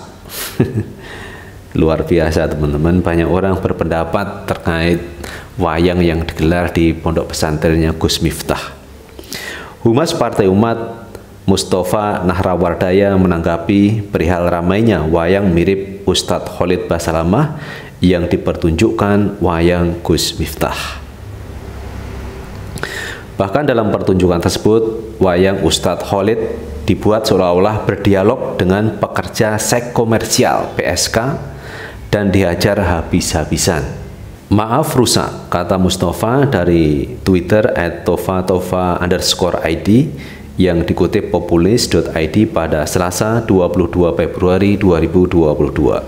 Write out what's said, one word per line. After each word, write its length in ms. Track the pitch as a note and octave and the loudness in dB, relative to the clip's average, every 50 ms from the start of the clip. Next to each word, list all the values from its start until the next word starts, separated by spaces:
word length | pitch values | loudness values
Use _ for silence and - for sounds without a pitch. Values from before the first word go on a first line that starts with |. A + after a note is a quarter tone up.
| - - - - - - - - - - - | -12 -20 -20 -20 -18 -14 -12 -12 -10 -6 -2
<laughs> 80 | - A#2 - - G#2 - - - - - - - - - - - - - - - - - - - | -2 -2 0 -2 -4 -6 -6 -12 -16 -16 -16 -16 -16 -16 -16 -16 -18 -18 -20 -20 -20 -18 -6 -2
Luar 260 | - - D#2+ D#2+ D#2 - | 0 2 2 2 0 0
biasa, 460 | - F2+ E2 D#2 D#2 D#2 E2+ D#2 D2+ | 0 0 2 2 2 0 0 0 0
teman-teman. 560 | D2+ D2+ D2+ D2 D2 D2 D2+ E2 F2+ F#2 F2 | -2 -2 -2 -2 0 0 2 2 2 2 2
Banyak 240 | F2 E2+ E2 E2 E2 | 2 0 0 0 2
orang 320 | F2 F#2 F#2+ F#2+ F#2 F2 | 0 0 2 0 0 0
berpendapat 880 | - - - - - D#2+ E2 E2 E2 - - G2+ G2 F#2+ G2 - - - | -2 -2 -2 -2 -2 -2 0 -2 -2 -2 -2 -4 -4 -4 -8 -10 -8 -8
terkait 500 | - - - - E3 E3 E3 F2 F2 - - - - - - - - - - - - - | -8 -4 -4 -4 -2 0 0 0 0 0 -2 -8 -12 -14 -14 -12 -14 -14 -16 -12 -6 -2
wayang 400 | F2+ E2 D#2 E2 E2+ F2+ F2+ F2+ | -2 0 2 2 2 2 2 2
yang 240 | F2 E2 D#2+ E2 E2 | 2 2 2 0 -4
digelar 480 | - - - D#2 D#2+ F2 F2 F2 E2 - | -4 -4 -2 0 2 2 2 0 0 0
di 180 | F2 E2 E2 | 2 2 2
pondok 400 | D#2 - - E2 E2+ E2+ - - | 0 0 -2 -2 -2 -2 -4 -4
pesantrennya 600 | - - - D#2+ D#2 D#2 E2 E2 D#2+ E2 D#2+ D#2+ D#2+ | -4 -4 -2 -2 -2 0 0 2 2 2 2 0 0
Gus 240 | D#2+ E2 D#2+ - - | 0 -2 -2 0 0
Miftah. 540 | E2+ D2 C#2+ - - - D2 - - - - - - - - - - - - - - - - - - - - - - - - - - | -2 -2 -2 -4 -4 -6 -6 -6 -6 -12 -14 -18 -20 -20 -20 -20 -20 -20 -20 -20 -16 -14 -14 -12 -12 -12 -12 -14 -14 -16 -14 -2 0
Humas 260 | A2+ A#2 C#3 E3 E3 - | 2 4 4 2 0 0
Partai 320 | - A#2+ A#2 - - G#2 F#2 | -2 -2 0 0 2 2 4
Umat 560 | F#2 G2+ A#2 A#2 A2+ A2+ - - - - - - - - - - - - - | 4 4 2 2 0 -2 -6 -8 -10 -12 -16 -18 -18 -20 -20 -20 -20 -6 0
Mustafa 800 | - - - - - - F#2 F2+ - A2+ G#2+ G#2 G#2 G2+ - F2 | 0 0 0 0 -2 -2 -2 0 0 0 0 0 0 -2 0 -2
Nahrawardaya 880 | F#2 F2 F2+ - F#2+ F2+ E2+ F2 F2 D#2+ - G2+ F2+ F#2 G2 G2+ G2 G2 | -2 0 0 0 0 2 2 0 0 0 0 0 2 4 4 4 4 4
menanggapi 920 | F#2 F#2+ F2+ E2+ E2 E2+ F2 E2+ E2+ - - G2+ G2+ G2+ G2+ A2+ A2 G2+ - | 4 4 4 2 2 0 0 -2 0 0 2 4 4 4 4 2 0 -2 -2
perihal 400 | - F#2 D#2+ F2 F#2 E2+ F2 F2 | -2 0 0 2 2 2 0 0
ramainya 540 | F2 E2+ F2 F2 F#2+ G#2+ A#2 A2+ G2 D#2 D#2 | 0 0 0 0 2 2 4 4 2 2 2
wayang 400 | D#2+ E2 E2+ E2 F2 F#2+ G2 G2+ | 2 2 2 2 2 2 2 2
mirip 560 | F#2+ E2+ E2+ E2+ F#2+ G2 F#2+ - - - - - F#2+ | 2 2 4 4 2 2 0 -2 -8 -12 -4 -2 0
Ustadz 480 | F2+ - - - F2+ D#2+ - - - | 0 0 0 -2 -2 -4 -4 -8 -4
Khalid 340 | - F#2 F2+ F2+ F2+ - - | -2 0 0 0 -2 0 -2
Basalamah 640 | F2 E2 - E2+ D#2+ E2 D#2+ F2 G2 C#3 D#3 D3 - - - - - - - - - - F#2 | -2 -2 0 0 0 0 2 2 2 2 2 0 -2 -8 -10 -12 -12 -14 -14 -16 -4 0 2
yang 240 | F2+ F#2 E2+ E2+ | 4 4 2 2
dipertunjukkan 1120 | - - - - - - - - E2 E2 D#2+ A2 A2 - - G#2 G2+ G#2 G#2 G#2 F#2 - - | 0 0 0 0 -2 -2 0 0 0 2 2 2 2 2 2 2 2 2 2 2 0 -2 -2
wayang 640 | F2 F2+ E2+ E2 E2 F2 F2 F2 E2+ E2+ E2 E2 - | 0 0 2 2 2 2 4 2 0 0 -2 -2 -2
Gus 320 | - E2+ D#2 - - - | 0 0 0 0 -4 -4
Miftah. 640 | - E2 - - - D2 - - - - - - - - - - - - - - - - - - - - - - - - - - - - - - - - - - - - - - - - - - - - - - - - - - - - - - - | -6 -6 -6 -4 -4 -4 -4 -4 -6 -8 -10 -10 -12 -14 -16 -16 -16 -16 -14 -14 -14 -14 -14 -14 -14 -14 -12 -14 -12 -12 -12 -12 -12 -12 -12 -12 -12 -12 -12 -12 -14 -14 -14 -14 -14 -12 -12 -8 -8 -8 -6 -6 -8 -8 -10 -10 -12 -14 -8 -4 -2
Bahkan 240 | G2 G2 - C#3 D3+ | -2 0 0 0 2
dalam 320 | C#3+ B2 A#2 G#2+ G2+ G2 | 2 2 2 2 2 0
pertunjukan 480 | F#2+ - - F#2+ F2 F2+ F2 F2 E2+ - | 0 2 2 4 4 4 4 4 2 2
tersebut, 720 | F#2 - - - G#2+ A2 A2+ A2+ A2 - - - - - - - | 0 -2 2 2 4 4 4 2 0 -2 -6 -8 -10 -2 0 2
wayang 400 | F#2 F2 F2+ F#2+ G2 G2 G2 - | 2 4 4 4 2 2 2 0
Ustadz 400 | D#2+ - - - F#2 F2 E2+ - | 0 0 0 0 -2 -2 -2 -2
Khalid 380 | - G#2 G2 G2 G#2+ A#2+ - - - - - - - - - - - | -2 0 0 2 0 0 0 -2 -4 -6 -8 -10 -10 -10 -4 -2 0
dibuat 380 | F#2 - - G#2 G#2+ F#2+ - | 0 2 2 2 2 2 2
seolah-olah 560 | - G#2 F#2 F#2 F2 F2 F2+ F#2+ G#2+ A2 G#2+ - | 2 2 4 4 4 4 4 2 2 0 0 -2
berdialog 680 | - G2+ - - G#2 F#2+ F#2+ G2 A2 C3+ - - D#2 - | -2 -2 0 2 4 4 4 4 2 2 2 -2 -6 -2
dengan 420 | - F#2 F2+ F#2+ G#2 A2 A2+ - | 0 2 2 2 2 0 -2 -2
pekerja 640 | - - - - G#2 - - - - A2+ G#2+ G#2+ G#2 | -2 -4 -2 -2 -4 -6 -4 -2 -2 0 0 0 -2
seks 320 | - - B2 A#2+ A#2+ - - | -2 0 0 -2 -2 -2 -2
komersial 800 | B2+ A#2 A2 A2+ G#2 - - - B2+ A#2 E2+ B1 - E2 F2 - | -2 0 2 0 0 0 0 0 2 2 2 2 0 -2 -4 -4
P 140 | - - | -4 -2
S 220 | C2+ F2+ - - - | -2 -2 -2 -2 0
K 260 | - A2+ A#2+ C#3 F3 - - - - - - - - - - - - - - | 0 0 0 0 -2 -4 -8 -10 -12 -14 -14 -14 -14 -14 -14 -14 -14 -16 -6
dan 240 | - - G#2 G2+ G2 | -2 -2 0 2 2
dihajar 480 | F#2 G2 F#2+ E2+ E2+ - - G#2 - G#2 | 2 2 2 2 2 2 2 2 2 2
habis-habisan. 1040 | F2+ E2 F2 E2 D#2+ - F2 F2 - - - D#2+ D#2 - D#2+ D2+ - G2 E2+ D2 C#2 C#2 - - - - - - - - - - - | 0 0 0 -2 -2 0 0 0 0 0 -2 -2 -2 -2 -2 0 0 0 0 0 -2 -6 -8 -10 -14 -16 -16 -16 -16 -16 -18 -18 -4
"Maaf 480 | - G2+ G#2 G#2+ A2 A#2 D3+ D3 - - | 0 0 0 2 2 0 0 0 2 2
rusak," 560 | B2+ A#2 - - G#2 C#2+ - - - - - | 2 2 2 2 0 0 -2 -6 -10 -8 -4
kata 240 | - F2 F2+ F#2+ G2 | -4 -2 0 0 2
Mustafa 720 | F#2 F#2 F#2 - - F#2+ E2+ E2+ - A2 A2+ B2 C#3+ C3+ | 2 2 0 0 0 -2 -2 0 0 0 0 2 2 2
dari 720 | - - F2 F2 F2 E2+ E2 D#2 D2+ D2+ C2+ - - - - - | 2 2 2 2 4 4 4 4 2 2 0 -2 -4 -8 -4 0
Twitter 500 | F#2+ F#2 F2+ - - G#2+ G#2+ G#2+ - - | 2 2 2 2 2 2 4 4 4 2
at 320 | - E2+ E2 E2 - - | 0 0 -2 -4 -2 -2
tofa 380 | - E2+ - - - F#2 F#2 F2+ | -2 -2 0 -2 -2 -2 -2 0
tofa 480 | - F#2 F2+ F2+ - F#2 F2+ F2+ F2 E2+ - F2+ | 0 0 0 0 -2 -2 0 0 0 0 0 0
underscore 560 | F2 F2+ F2 - - - - F#2+ E2+ E2 - - | 0 0 0 0 -2 -2 0 0 0 0 -2 -2
I 100 | D#2+ E2 | -2 -2
D 140 | D#2+ D#2 F#2+ A2 C3 D#3 D3 - - - - - - - - - | -2 2 4 4 4 4 2 -4 -10 -14 -14 -16 -16 -18 -8 0
yang 320 | - F2+ F2 E2+ E2+ D#2+ | 2 2 2 2 2 0
dikutip 420 | - E2+ - F2+ D#2+ - G2+ - - | 0 0 0 0 0 0 -2 0 0
populis 560 | F2 E2+ E2+ - E2+ E2+ F2 G2 A#2 B2 - - | -2 -2 0 2 2 4 4 4 4 2 2 2
dot 240 | - E2+ D#2+ - - | 2 0 0 0 -2
I 160 | - D#2+ - | -2 -2 0
D 160 | - G#2 G#2+ | 2 2 2
pada 400 | - - E2+ D#2+ D#2+ - D2+ D2+ | 2 2 -2 -2 0 0 -2 -2
Selasa, 560 | - - F2+ F2 F2+ - - A2+ A2 A2+ A#2 A2+ | -2 0 0 0 0 0 -2 0 0 0 0 2
dua 240 | - G2+ F#2 F2 | 2 4 4 4
puluh 240 | E2+ - F#2 F2 - | 4 2 0 0 2
dua 240 | - F2+ F2 E2 - | 2 2 2 2 2
Februari 640 | - E2 - - - F2+ F2+ F#2 F#2+ G2 G2+ G#2 G2 | 0 -2 -2 -2 0 2 2 4 4 4 2 2 4
dua 240 | G2+ F#2 E2+ D#2+ E2 | 4 4 4 4 2
ribu 240 | D#2+ D#2+ F2+ F2+ | 2 4 4 4
dua 240 | F2 - E2+ D#2+ D2+ D2 | 4 4 4 4 4 2
puluh 200 | - D2 C#2 - | 2 0 0 0
dua. 220 | D#2+ C#2+ A#1 G1+ - C#2+ | 2 2 2 2 0 -4